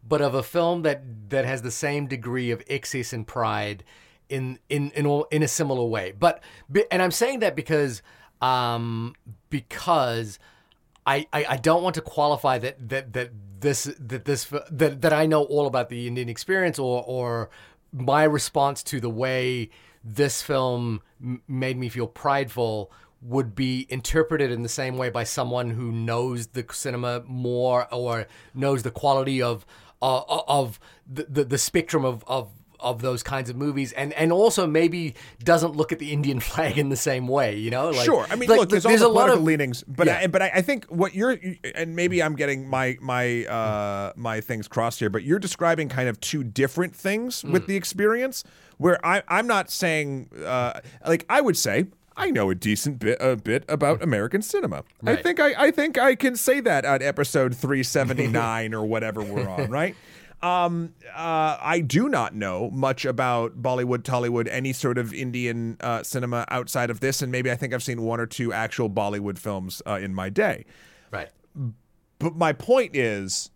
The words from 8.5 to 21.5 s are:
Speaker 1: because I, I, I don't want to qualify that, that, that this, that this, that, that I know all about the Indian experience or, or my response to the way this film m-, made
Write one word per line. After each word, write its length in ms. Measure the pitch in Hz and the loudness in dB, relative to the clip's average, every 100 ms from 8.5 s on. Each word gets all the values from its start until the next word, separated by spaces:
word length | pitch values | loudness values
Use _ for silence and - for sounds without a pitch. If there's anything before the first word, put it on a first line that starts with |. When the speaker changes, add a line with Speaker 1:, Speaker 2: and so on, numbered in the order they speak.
| 127 120 117 117 113 117 - - 110 _ | 2 2 0 -2 -4 -6 -10 -20 -20 _
Speaker 1:
because 920 | 143 - - - 165 127 117 110 98 - _ _ _ _ _ - | -8 -6 -10 0 2 2 -2 -6 -12 -20 _ _ _ _ _ 0
I, 220 | 139 151 | 0 0
I, 120 | 151 147 | -4 -2
I 80 | 135 | 0
don't 260 | 139 165 | 4 4
want 120 | 180 165 | 2 -4
to 60 | |
qualify 560 | - - 147 143 143 127 | -6 0 2 2 2 0
that, 280 | 123 143 117 | -2 -8 -6
that, 240 | 135 131 | -6 -6
that 200 | 127 123 110 101 98 | -6 -6 -10 -18 -2
this, 340 | 143 135 143 147 | 0 0 -4 -10
that 240 | 123 131 | -10 -8
this, 220 | - 135 - 143 - | -2 -4 -2 -8 -8
that, 300 | 143 156 139 | 2 2 4
that 100 | 160 | 2
I 140 | 151 160 | 4 4
know 180 | 156 | 4
all 240 | 143 147 143 | 4 2 2
about 220 | 127 123 | 0 -2
the 180 | 120 120 | -6 -6
Indian 220 | 123 120 | -4 -6
experience 500 | 113 - 190 180 143 | -8 -2 0 2 0
or, 240 | 131 123 120 | -2 -2 -2
or 440 | 127 123 117 107 - - _ _ | -4 -2 -4 -6 -12 -20 _ _
my 320 | 135 123 143 | -6 2 6
response 580 | 156 147 - 151 139 139 | 6 4 0 2 2 0
to 180 | - 139 | -6 -4
the 80 | 117 | -4
way 600 | 110 131 131 127 127 107 - - _ | -2 -2 0 -2 -2 -6 -12 -20 _
this 400 | 113 107 143 - | -12 0 0 0
film 600 | - 139 127 123 117 107 _ _ | 0 0 2 0 -2 -4 _ _
m-, 200 | 123 123 | -8 -8
made 280 | - | -6